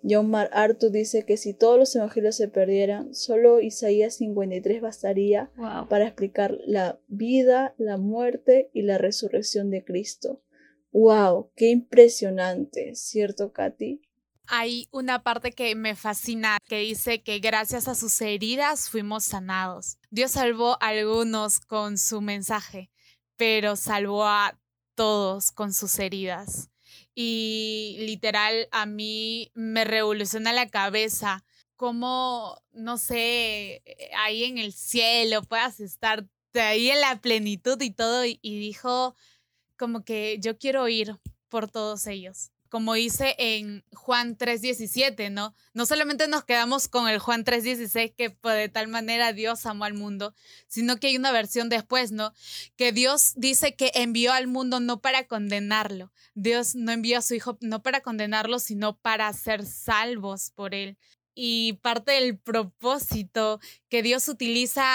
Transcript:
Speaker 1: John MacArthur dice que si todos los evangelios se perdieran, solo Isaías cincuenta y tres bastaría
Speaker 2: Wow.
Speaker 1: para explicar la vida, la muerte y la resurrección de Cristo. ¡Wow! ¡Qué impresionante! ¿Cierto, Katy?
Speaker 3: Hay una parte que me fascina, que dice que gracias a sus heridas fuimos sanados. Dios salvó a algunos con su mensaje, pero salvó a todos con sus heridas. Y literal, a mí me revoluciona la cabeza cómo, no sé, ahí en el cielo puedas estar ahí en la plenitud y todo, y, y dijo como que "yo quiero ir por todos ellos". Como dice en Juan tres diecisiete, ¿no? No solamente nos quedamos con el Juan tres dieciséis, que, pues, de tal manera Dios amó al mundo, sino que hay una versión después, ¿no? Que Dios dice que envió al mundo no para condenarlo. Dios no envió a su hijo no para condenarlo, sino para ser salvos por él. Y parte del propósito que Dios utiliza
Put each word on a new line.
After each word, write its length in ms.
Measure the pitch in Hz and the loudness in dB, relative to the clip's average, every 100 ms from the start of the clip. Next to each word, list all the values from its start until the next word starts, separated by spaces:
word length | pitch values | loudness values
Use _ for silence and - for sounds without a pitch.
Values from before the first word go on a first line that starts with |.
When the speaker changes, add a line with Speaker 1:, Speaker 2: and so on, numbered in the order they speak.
Speaker 1:
John 280 | 202 208 214 | 4 2 4
MacArthur 640 | 214 208 208 214 220 226 | 2 2 4 4 4 4
dice 340 | 208 214 226 214 | 2 0 -2 2
que 100 | 214 | 0
si 180 | 208 | 0
todos 240 | 202 226 247 | 4 8 8
los 160 | 262 | 6
evangelios 440 | 247 214 220 214 226 | 4 0 0 0 0
se 100 | 208 | 0
perdieran, 640 | 196 185 196 196 202 - | 2 4 4 2 0 -6
solo 460 | - - 226 240 233 | -10 0 6 8 8
Isaías 560 | 220 - 214 208 214 - | 4 0 2 4 2 0
cincuenta 400 | 214 202 190 185 | -2 -2 -2 -2
y 60 | |
tres 200 | 196 226 | 0 0
bastaría 680 | 226 214 196 196 202 208 269 247 | -2 -4 -2 2 4 2 2 -8
Speaker 2:
Wow. 320 | 226 185 - | -8 -6 0
Speaker 1:
para 160 | 208 220 | 2 2
explicar 520 | - 196 202 202 - - | 0 -4 0 0 -2 -2
la 360 | 202 180 - _ | 0 0 -4 _
vida, 680 | 202 226 262 254 254 262 - | -6 2 6 6 6 2 -2
la 200 | 214 196 | -2 -2
muerte 720 | 196 220 247 247 - 262 269 | -2 0 -2 0 6 6 6
y 100 | 226 | 0
la 140 | 202 190 | 0 2
resurrección 720 | 185 208 208 - 214 214 202 | 2 0 -2 -2 -2 -2 -2
de 140 | 190 | -4
Cristo. 580 | - 180 214 - - - _ _ _ _ _ | -4 -6 -6 -8 -8 -10 _ _ _ _ _
¡Wow! 580 | 202 220 214 196 180 - - | 8 8 8 6 4 -2 2
¡Qué 120 | 226 | 4
impresionante! 1300 | 240 240 240 233 233 196 190 185 185 190 - - - | 4 6 12 12 10 -2 0 -2 -2 -6 -6 -8 -8
¿Cierto, 560 | - 214 202 202 202 | -6 -2 -2 -2 -6
Katy? 500 | - 196 - 220 285 _ _ _ _ - | -2 -4 -4 -8 -8 _ _ _ _ -4
Speaker 3:
Hay 400 | 240 233 240 - | -2 -2 -6 -8
una 300 | 269 254 247 | -6 -2 -2
parte 300 | 247 233 247 | -2 -2 -4
que 240 | 240 240 220 | -4 -4 -2
me 220 | 220 208 | -4 -4
fascina, 600 | 214 208 - 226 220 208 _ | -4 -6 -6 -2 0 0 _
que 100 | 214 | -4
dice 420 | 214 214 - 226 | -4 -4 -2 -4
que 180 | - 208 | -4 -2
gracias 500 | 214 220 220 240 240 | 0 0 -2 -4 -4
a 40 | |
sus 280 | 240 226 - | -4 -2 -2
heridas 680 | 214 208 220 254 285 302 - | -2 -4 -2 0 0 -2 -4
fuimos 360 | 226 208 214 - | -6 -4 -4 -4
sanados. 720 | 202 185 185 185 180 - - _ | -6 -4 -4 -4 -6 -12 -14 _
Dios 200 | 208 254 | -2 -2
salvó 460 | 277 247 226 240 240 | 2 0 2 2 2
a 60 | 220 | 0
algunos 720 | 214 214 220 233 220 214 - | 0 0 0 0 -2 0 -2
con 380 | _ 220 208 202 | _ -4 -4 -2
su 240 | - 214 | -4 -4
mensaje, 680 | 208 202 190 214 - 196 185 _ _ _ _ _ | -4 -6 -4 -6 -6 -16 -18 _ _ _ _ _
pero 400 | 226 220 208 202 | 2 2 0 -2
salvó 480 | - 208 202 202 | -2 -2 0 0
a 340 | 214 208 202 - _ _ _ - | 2 2 2 -2 _ _ _ -2
todos 560 | 220 208 196 196 - | 2 2 0 -2 -4
con 220 | - 208 | -4 -4
sus 260 | 185 202 - | -2 -2 -2
heridas. 680 | 190 190 185 180 202 - - _ _ - _ | -4 -4 -6 -8 -10 -12 -12 _ _ -20 _
Y 840 | - 233 226 220 220 220 220 214 202 | -8 -4 -2 -4 -4 -4 -6 -8 -8
literal, 680 | 214 214 214 208 214 226 226 | -8 -4 -2 0 0 0 -2
a 140 | 226 214 | -4 -4
mí 680 | 208 214 220 220 226 220 | -6 -8 -6 -6 -6 -10
me 300 | 226 226 220 | -8 -4 0
revoluciona 680 | 220 220 214 214 202 220 220 | 2 2 2 0 -2 -2 0
la 160 | 247 247 | 0 0
cabeza 720 | 208 196 208 220 - 208 190 _ _ _ _ | -2 0 0 -2 -2 -4 -6 _ _ _ _
cómo, 840 | 247 233 247 254 254 240 208 - _ | -6 -4 -4 -2 -2 -4 -8 -14 _
no 260 | 220 226 240 | -14 -8 -6
sé, 840 | - 240 233 240 226 214 202 - - - - - | -4 -2 0 0 -2 -4 -10 -14 -20 -20 -8 -4
ahí 280 | 214 220 247 | -2 -2 -4
en 120 | 247 | -4
el 140 | 214 | -8
cielo 720 | 190 - 240 226 233 226 214 | -10 -4 0 2 2 2 0
puedas 380 | - 226 247 214 | -2 -2 -2 -6
estar 440 | 202 - 226 220 196 _ _ | -16 -4 -2 -2 -6 _ _
ahí 360 | 240 220 214 247 | -2 0 2 2
en 120 | 285 | 4
la 180 | 277 247 | 2 0
plenitud 600 | 247 220 208 202 247 262 | 0 0 0 -2 -2 -2
y 100 | 254 | -2
todo, 340 | 190 226 247 247 | -2 -2 0 -2
y, 140 | 226 | -4
y 160 | 220 208 | -10 -8
dijo 560 | 208 202 247 247 254 247 _ _ _ _ _ _ | -8 -8 -4 -2 -2 -6 _ _ _ _ _ _
como 260 | 240 226 202 | -6 -6 -6
que 320 | 220 214 220 | -6 -4 -4
"yo 180 | 214 220 | -6 -4
quiero 300 | 269 269 247 | -2 0 0
ir 300 | 226 208 208 - - _ | 0 -2 -8 -16 -18 _
por 200 | 226 214 | -6 -6
todos 380 | 226 214 208 214 | -6 -8 -6 -8
ellos". 440 | 196 180 190 - _ _ | -10 -14 -14 -16 _ _
Como 240 | 226 220 | -6 0
dice 400 | 226 233 - 269 - | 0 0 0 0 0
en 440 | 240 220 208 208 _ - | -2 -2 -6 -14 _ -16
Juan 420 | - 240 240 214 | -2 0 0 -4
tres 240 | 240 233 | -2 -2
diecisiete, 680 | 240 240 214 247 269 214 202 | -2 -4 -4 0 0 0 -6
¿no? 240 | 202 214 _ _ | -6 -8 _ _
No 140 | 220 233 | -4 0
solamente 400 | 302 294 294 311 | 0 0 0 0
nos 160 | 302 | 0
quedamos 440 | - 240 233 269 - | 2 2 2 0 0
con 220 | 247 233 | 0 2
el 80 | 214 | 0
Juan 260 | 220 233 | 0 0
tres 200 | 226 240 | 2 0
dieciséis, 480 | 233 247 226 226 226 _ | 0 -4 -4 -2 -4 _
que, 140 | 233 | -6
pues, 260 | - 233 220 | -4 -2 0
de 120 | 214 | 0
tal 180 | 220 220 | -4 -4
manera 460 | 226 226 233 233 | -6 -4 0 0
Dios 320 | 208 220 233 233 | 0 -4 -4 -6
amó 200 | 208 208 | -6 -6
al 100 | 208 | -6
mundo, 400 | 208 202 202 _ _ - _ | -8 -8 -8 _ _ -20 _
sino 300 | - 233 247 | -4 -2 0
que 100 | 277 | 0
hay 100 | 254 | 0
una 140 | 269 | 2
versión 380 | 240 208 240 233 | 2 0 -4 -2
después, 420 | 233 214 254 240 | -2 0 -2 -2
¿no? 200 | 214 214 _ - - - _ | -4 -8 _ -18 -16 -16 _
Que 160 | 247 | 0
Dios 420 | 220 254 285 - - | 2 2 4 2 2
dice 360 | 262 262 294 | 0 2 0
que 160 | 285 262 254 | 0 0 0
envió 380 | 240 233 240 | 0 0 2
al 120 | 262 254 | 2 0
mundo 340 | 254 254 247 | -4 -2 -2
no 220 | 240 240 | -2 -2
para 240 | 262 262 254 | 0 0 -2
condenarlo. 840 | 226 208 202 202 214 214 196 185 _ _ 214 | -6 -4 -4 -2 -2 -2 -8 -14 _ _ -6
Dios 400 | 202 233 233 247 | 0 0 0 -4
no 160 | 226 | -4
envió 260 | 233 226 240 | -2 0 0
a 60 | |
su 100 | 233 | 0
hijo 240 | 233 247 226 | -4 -6 -8
no 220 | 233 220 | -6 -4
para 200 | 254 269 | -2 -2
condenarlo, 580 | 262 220 208 214 220 247 | -4 -6 -2 -2 -2 -4
sino 400 | - 208 214 208 | -4 -4 -4 -2
para 340 | 233 220 214 | -2 0 -2
ser 320 | 208 - 214 208 | -4 -4 -4 -4
salvos 840 | - - 220 233 240 196 196 - | -10 0 0 0 -4 -8 -8 -10
por 220 | - 196 196 | -10 -10 -8
él. 200 | 196 196 _ _ _ | -10 -14 _ _ _
Y 460 | - 240 233 226 202 | -8 -4 0 -2 -2
parte 300 | 240 226 233 | -2 -2 0
del 260 | 277 254 202 | 2 2 -2
propósito 1200 | - 226 196 _ 240 277 277 220 190 226 220 214 - - _ | -4 -4 -4 _ -2 -2 -2 -6 -4 -2 -2 -2 -10 -20 _
que 140 | 233 | -2
Dios 240 | 226 254 277 | 2 0 -2
utiliza 580 | 262 240 233 247 277 269 | -4 -2 0 0 0 2